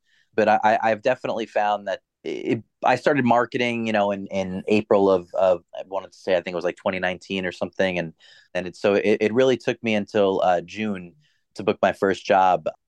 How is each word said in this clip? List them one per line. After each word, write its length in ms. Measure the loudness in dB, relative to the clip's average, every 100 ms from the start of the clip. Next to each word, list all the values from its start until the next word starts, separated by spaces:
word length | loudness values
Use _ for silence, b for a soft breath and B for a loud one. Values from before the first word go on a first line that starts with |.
| _ _ _
But 140 | 0 2
I, 120 | 4
I, 140 | 2 2 0
I've 120 | 0
definitely 440 | -2 -2 -4 -6 -4
found 400 | -2 -2 -2 -4
that 140 | -8 _ _
it, 400 | -10 -6 -4 -4 -6 -4
I 120 | 0 2
started 280 | 0 2
marketing, 600 | 2 2 2 -2 -2 -2 -2
you 60 |
know, 180 | 0 0
in, 160 | -2 -6
in 360 | -6 -4 -4 0
April 420 | 0 2 2 4
of, 220 | 2 0
of, 280 | 0 2 0 _
I 80 | -16 -10
wanted 260 | -10 -12
to 60 | -10
say, 140 | -2 -2
I 40 |
think 100 | -2
it 40 | -6
was, 80 |
like, 120 | -6 -4
twenty 220 | -4 -4
nineteen 480 | -4 -6 -8 -6 -6
or 60 |
something. 460 | -6 -8 -2 -2 -2
And, 140 | -6 -10 b b b
and 120 | -8 -8
it, 100 | -2
so 180 | 2
it, 240 | 2 2 2
it 120 | 2
really 240 | 2 2 2
took 260 | -2 -4
me 120 | -2
until, 480 | -2 -2 0 2 2
uh, 180 | 2 0
June 540 | -2 -8 -6 -6 -10 _ _ _ _
to 80 | -6
book 140 | -2 0
my 120 | 0
first 320 | 2 0 0 2
job. 400 | 4 4 2 -2 -10